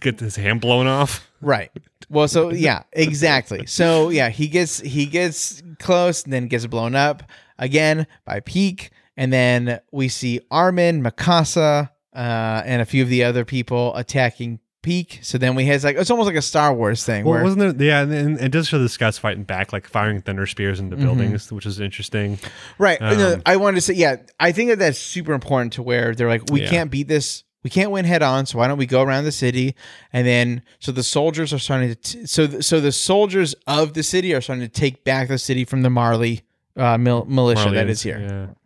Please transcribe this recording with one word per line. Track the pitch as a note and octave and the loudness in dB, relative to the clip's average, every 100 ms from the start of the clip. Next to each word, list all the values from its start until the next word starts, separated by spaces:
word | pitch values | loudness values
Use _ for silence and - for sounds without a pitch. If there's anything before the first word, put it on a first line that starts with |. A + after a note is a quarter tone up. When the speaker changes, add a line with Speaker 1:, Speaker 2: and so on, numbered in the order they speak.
Speaker 1:
get | C3 A#2 | -4 -4
his | A2 G#2 | -6 -4
hand | G2+ A#2 | -2 0
blown | A#2+ B2 C3 | 2 4 4
off? | C3+ C#3+ - - _ | 2 0 -2 -12 _
Speaker 2:
Right. | D3 A#2 F2+ - - _ - | -4 -4 -4 -16 -20 _ -4
Well, | D3 D3+ | 0 2
so, | E3+ E3+ | 2 0
yeah, | E3+ D#3 G#2+ - | 2 0 0 -2
Speaker 1:
<laughs> | |
Speaker 2:
exactly. | D#3+ D#3 D3 D#3+ C3+ - G2+ - | 0 0 2 2 2 0 -8 -6
So, | - E3+ D#3+ D#3+ | 2 4 4 4
yeah, | D#3+ A#2+ | 2 0
he | G#2+ D3+ | -2 0
gets, | E3+ E3+ - | 0 0 -4
he | C#3+ C#3+ C#3+ | -4 -2 -2
gets | E3 F3+ D3+ - - E3+ D#3+ | 0 -2 -4 -8 -10 -18 -8
close | - F3 F3 D#3+ | 0 2 2 0
and | - | -4
then | C3 A#2+ | -4 -2
gets | B2 A#2 | -4 -4
blown | A#2 A#2 | -4 -2
up | C3+ D3 C#3+ - - _ - | 0 0 -2 -10 -20 _ -8
again | C3 D3 D#3 D#3 D#3 _ | -2 2 2 0 -2 _
by | - G2+ | -10 -8
Peak. | - F3+ G3 F#3 - _ _ - | -4 0 0 -2 -12 _ _ -4
And | C3 | 0
then | C3 B2 B2 A#2+ A#2 - | 4 4 2 0 -4 -6
we | C#3 C3 | -4 -4
see | - B2+ A#2+ - | -4 -4 -4 -2
Armin, | D3+ F3+ F3+ E3+ E3 | 2 2 4 2 2
Mikasa, | A#2+ - F3 E3+ D#3 F3 D#3 D3 C#3+ _ _ | -2 0 2 4 4 2 2 2 -2 _ _
uh, | B2+ A#2+ A2+ A2+ A2 | -8 -4 -2 -2 -4
and | B2 B2 | -2 -2
a | |
few | A2 C3+ | 0 0
of | B2 | 2
the | B2 | 2
other | A#2+ B2 | 2 0
people | A#2 C3 A#2+ A#2+ A#2+ - | -2 -4 -2 -2 -2 -4
attacking | A#2+ C#3 A#2+ - A#2+ A2+ _ _ | -4 0 0 -2 -8 -10 _ _
Peak. | D#3+ F3+ E3+ - | -4 -4 -4 -12
So | - C3 | -6 0
then | B2+ | 0
we | C3 C3+ | 2 2
have, | C#3+ | 2
like, | C#3+ C#3+ | 2 0
it's | F3+ | 2
almost | A#3+ G3+ | 2 2
like | D#3+ | 0
a | |
Star | - D#3 D3 | 0 2 2
Wars | B2 A2 A2+ | 2 0 0
thing | - G#2 | -2 0
Speaker 1:
Well, | G#2 | 2
Speaker 2:
where | - | 2
Speaker 1:
wasn't | F#3 F#3+ G3 C3 | 2 2 2 2
there, | C#3+ | 2
yeah, | D3 | 4
and, | C#3+ | 2
and | D3+ D3 D3+ | 0 0 0
it | C3 | 0
does | D#3 D#3 | 0 0
show | D3+ | 0
the | A#2+ | 0
scouts | - A2+ - | 0 -2 0
fighting | A2 G2 | -4 -4
back, | G2 F#2 G2 | -6 -6 -4
like, | G2+ - | -6 -4
firing | A2 G#2 G#2 | -2 0 -2
thunder | G2+ F#2+ G2 | -4 -6 -6
spears | - G2 F#2+ | -4 -4 -4
into | F#2+ C#3 | -6 -2
Speaker 2:
Mm-hmm. | C3+ | 0
Speaker 1:
buildings, | B2 A2+ G#2 - | 2 0 -2 -6
which | G#2+ | -10
is | G#2 G2+ | -8 -6
interesting. | G2 - - G#2 G2+ G2+ - - - - | -8 -8 -6 -4 -4 -6 -10 -18 -18 0
Speaker 2:
Right. | G3 E3 | 2 2
No, | A2 G#3 F#3+ | 2 2 2
Speaker 1:
Um, | E3 - | 2 2
Speaker 2:
I | F#3+ | 4
wanted | G3+ F#3 | 4 2
to | |
say, | F#3 | 0
yeah, | E3+ D#3 B2+ - - | 2 2 2 -8 -2
I | E3+ | 0
think | F3 A#3+ | 2 2
that | G#3+ | 2
that's | E3+ C3 | 2 0
super | - F3+ D#3 | -8 -8 -4
important | C#3+ - C3+ A#2+ | -4 0 -2 -2
to | A#2 | -6
where | B2 A#2+ A#2 | -2 0 0
they're | A#2 A#2 | 0 0
like, | A#2 A#2 | 0 0
"We | C#3+ | 0
Speaker 1:
Yeah. | - | 2
Speaker 2:
can't | E3+ D#3 | 0 -2
beat | C3+ C#3+ | -4 -2
this. | D3+ - - - _ | -2 -2 -8 -16 _
We | C3 | -4
can't | F#3+ G3+ | 0 0
win | G3 | 0
head | F3 E3+ | 0 2
on. | C#3+ C3+ | 2 2
So | C3+ A#2 | -2 0
why | B2 | 0
don't | C#3+ | 0
we | |
go | B2+ B2+ | 2 2
around | C3+ C3+ | 2 0
the | D3+ | -2
city?" | - B2+ B2+ B2+ - - - - | -2 -2 0 -2 -4 -14 -20 -6
And | B2 B2 | 0 2
then, | A#2+ A#2+ A#2+ - _ | 4 2 -2 -10 _
so | - | -6
the | B2+ | -4
soldiers | A#2+ D3 D#3 D#3 D3+ | -2 0 0 0 -4
are | C#3+ | -4
starting | - C3+ B2 | -2 -2 -2
to, | |
t-, | A2+ - A#3+ G3 | -4 -10 -12 -4
so, | - D3+ | 0 0
th-, | C#3 | 0
so | C#3+ E3 | 0 2
the | C#3+ | 2
soldiers | - - G3 G#3 F#3+ E3 C#3 - | 0 2 2 2 2 -2 -4 -2
of | C#3+ D#3 | 0 0
the | D#3+ | -2
city | D3+ F#3 F#3 | -2 0 0
are | C#3+ | -2
starting | A#2+ B2+ A#2+ | -2 -6 -6
to | |
take | - C#3+ C3 | -2 -2 -2
back | - C3 C3 | -2 -2 0
the | C3+ | -2
city | - B2+ | -2 -2
from | A#2+ C3 | 0 0
the | B2+ | 2
Marley, | B2 A#2 A2+ A#2 A2+ - _ _ - | 2 2 2 0 -2 -10 _ _ -2
uh, | A#2+ A#2 | 0 2
mil-, | B2 A#2 | 2 0
militia | - C3+ A#2+ A2 G#2 | 0 2 4 4 2
that | G2+ G#2+ | 2 0
Speaker 1:
Marleyans, | |
Speaker 2:
is | A2 | -2
here. | G#2+ G#2 | -6 -6
Speaker 1:
yeah. | G2+ G2 F#2+ - | -8 -8 -10 -14